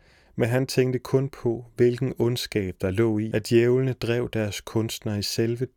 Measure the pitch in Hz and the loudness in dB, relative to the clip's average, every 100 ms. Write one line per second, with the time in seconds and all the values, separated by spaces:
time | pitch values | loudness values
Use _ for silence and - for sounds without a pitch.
0 | _ _ _ - 120 127 135 - 127 113 | _ _ _ -2 0 2 0 2 2 0
1 | - 135 135 - 117 113 123 - 120 120 | 0 0 0 -2 -4 -4 -8 2 2 4
2 | 131 - 117 123 - 113 95 - 95 95 | -4 0 0 0 -4 -4 -4 -4 -2 2
3 | 113 107 110 110 - 117 120 127 131 120 | 2 2 -2 -4 2 4 6 4 0 -2
4 | 110 120 123 110 104 - - 113 110 - | -2 -2 -2 -2 -2 -4 -4 -2 -2 -4
5 | 113 104 98 - 113 120 127 | -4 -4 -2 -2 -2 -2 -4